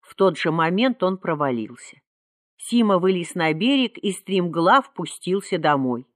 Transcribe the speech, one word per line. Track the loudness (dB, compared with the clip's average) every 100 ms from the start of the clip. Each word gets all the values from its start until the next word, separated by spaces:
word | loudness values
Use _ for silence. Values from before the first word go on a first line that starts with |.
В | _
тот | 0 0 2
же | -2
момент | 0 0 2 0 0
он | -2 -2
провалился. | -4 -2 -2 -2 -6 -12 -20 -20 _ _ _ _ _ _
Сима | -2 2 4 4
вылез | 2 0 -4
на | -2 -2
берег | 0 0 0 -2 -4
и | -6
стремглав | -6 -2 -2 0 0 4 4 2
пустился | -10 -10 -10 -4 -4 -2 -2
домой. | 2 2 0 -4 -6